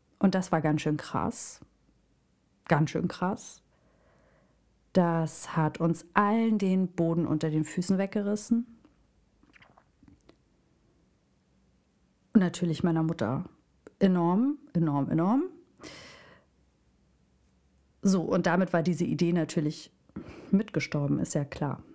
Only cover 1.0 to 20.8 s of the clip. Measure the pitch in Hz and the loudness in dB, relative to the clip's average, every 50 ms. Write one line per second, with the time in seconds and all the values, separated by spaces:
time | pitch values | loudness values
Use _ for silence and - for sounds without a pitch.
1 | - - - - 80 - 240 - - - - - - _ _ _ _ _ _ _ | -4 -4 -4 -2 -2 -2 -4 -6 -10 -12 -14 -16 -20 _ _ _ _ _ _ _
2 | _ _ _ _ _ _ _ _ _ _ _ _ _ - 170 147 156 139 - - | _ _ _ _ _ _ _ _ _ _ _ _ _ 0 2 2 2 0 0 -2
3 | 170 175 - - 180 180 214 - - - - - _ _ _ _ _ _ _ _ | -4 -4 -4 -4 -4 -4 -4 -6 -10 -18 -20 -20 _ _ _ _ _ _ _ _
4 | _ _ _ _ _ _ _ _ _ _ _ _ _ _ _ _ _ _ _ 190 | _ _ _ _ _ _ _ _ _ _ _ _ _ _ _ _ _ _ _ 2
5 | 180 170 170 165 160 156 - - - - - 165 160 151 156 - 170 165 170 - | 2 2 2 0 -2 -2 -4 -6 -8 -4 -2 0 0 0 0 0 0 0 0 0
6 | - - _ - 208 202 214 226 226 226 220 208 196 190 185 185 190 175 - - | -4 -2 _ 0 2 2 2 2 2 2 2 2 2 2 2 2 0 0 0 0
7 | 170 165 165 170 170 - 151 151 160 160 151 156 156 - - - 180 - 196 185 | 0 2 2 0 0 0 0 0 0 0 0 0 -2 -2 -4 -6 0 0 0 0
8 | 196 196 - 208 202 202 208 208 - - 233 233 240 - - - _ - _ _ | 0 -2 -2 -2 -2 -2 -2 -4 0 0 0 0 0 -4 -12 -20 _ -20 _ _
9 | _ _ _ _ _ _ _ _ _ _ _ - - _ _ - _ _ _ _ | _ _ _ _ _ _ _ _ _ _ _ -20 -20 _ _ -20 _ _ _ _
10 | - - - _ _ - _ _ _ _ _ _ _ _ _ _ _ _ _ _ | -20 -20 -20 _ _ -20 _ _ _ _ _ _ _ _ _ _ _ _ _ _
11 | _ _ _ _ _ _ _ _ _ _ _ _ _ _ _ _ _ _ _ _ | _ _ _ _ _ _ _ _ _ _ _ _ _ _ _ _ _ _ _ _
12 | _ _ _ _ _ _ _ 202 185 175 170 - 180 170 156 - - 175 165 160 | _ _ _ _ _ _ _ 2 2 2 -2 -4 -4 -4 -2 -2 0 0 0 0
13 | 160 156 160 - 113 101 127 139 185 - - _ _ _ _ _ _ - _ _ | 0 -2 -2 -2 -4 -4 -2 -4 -6 -10 -14 _ _ _ _ _ _ -20 _ _
14 | 196 190 185 180 170 170 180 202 247 277 302 - - - _ 170 165 156 139 143 | 2 2 4 4 2 2 2 2 0 0 -2 -4 -10 -4 _ 0 0 2 2 0
15 | 139 - - 160 165 190 226 269 349 370 - - - _ _ _ - - - - | 0 0 0 0 2 2 2 0 0 -2 -6 -14 -20 _ _ _ -20 -20 -18 -18
16 | - - - - - - - - _ _ _ _ _ _ _ _ _ _ _ _ | -20 -20 -20 -20 -20 -20 -20 -20 _ _ _ _ _ _ _ _ _ _ _ _
17 | _ _ _ _ _ _ _ _ _ _ _ _ _ _ _ _ _ _ _ _ | _ _ _ _ _ _ _ _ _ _ _ _ _ _ _ _ _ _ _ _
18 | - 202 190 185 160 - - 185 175 180 165 180 190 180 - 170 156 180 175 147 | -2 0 0 0 0 0 0 2 2 2 2 2 2 2 2 0 2 2 0 0
19 | 175 - 160 143 175 170 175 175 156 151 - 170 151 151 156 - - - _ _ | 0 0 2 2 2 2 4 2 0 0 0 -2 0 -2 -4 -6 -14 -20 _ _
20 | _ _ _ - - - - - - - - 196 220 - - 156 | _ _ _ -16 -14 -14 -18 -18 -2 2 2 2 2 2 -2 -2